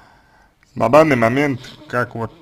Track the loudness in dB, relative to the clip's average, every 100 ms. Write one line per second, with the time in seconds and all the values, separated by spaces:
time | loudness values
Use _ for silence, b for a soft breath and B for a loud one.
0 | b b b b b _ _ -4 2 4
1 | 4 2 0 0 -2 -4 -12 -20 -10 -6
2 | -6 -8 -12 -12